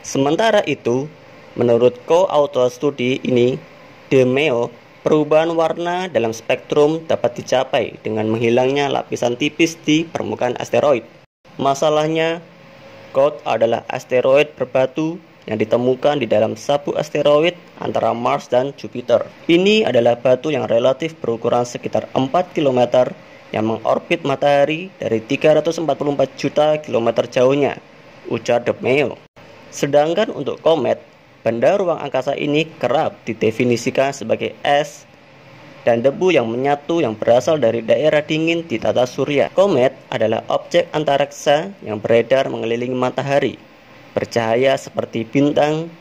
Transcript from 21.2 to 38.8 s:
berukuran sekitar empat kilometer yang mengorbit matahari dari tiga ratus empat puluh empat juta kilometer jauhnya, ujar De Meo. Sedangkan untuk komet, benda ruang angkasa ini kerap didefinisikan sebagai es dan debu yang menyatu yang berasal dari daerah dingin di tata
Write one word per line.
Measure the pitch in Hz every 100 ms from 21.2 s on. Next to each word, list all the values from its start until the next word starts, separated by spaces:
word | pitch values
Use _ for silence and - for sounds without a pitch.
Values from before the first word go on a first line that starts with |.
berukuran | - 117 120 120 123
sekitar | 127 - 113 -
empat | 143 135 175 185
kilometer | - 143 127 123 127 123 - - - -
yang | 104
mengorbit | 110 110 - 127 - 170
matahari | 156 135 143 143 143 156 185 -
dari | - 110
tiga | 110 139 156 156
ratus | 156 165
empat | 160 135
puluh | 147 143
empat | 135 -
juta | 143 - 151 151
kilometer | 151 117 117 117 117
jauhnya, | 131 127 143 135 - - - - - -
ujar | 120 - 120
De | 117 98
Meo. | 107 135 127 - - _ - - -
Sedangkan | - 147 143 151 170 220 -
untuk | 131 -
komet, | - 160 117 113 - _ _ _
benda | - 117 131 196
ruang | 185 156
angkasa | 143 131 127 -
ini | 147 147 160 -
kerap | 123 131 135 -
didefinisikan | - 113 107 113 123 117 131 123 135
sebagai | 139 113 110 113 -
es | - 143 151 - - - - - - - - - -
dan | 117
debu | 120 143 185
yang | 160
menyatu | 113 117 139 143 - 170
yang | 135 107
berasal | - 120 127 156
dari | 117 117
daerah | 113 120 151 151
dingin | 147 156 160 170 165
di |
tata | 113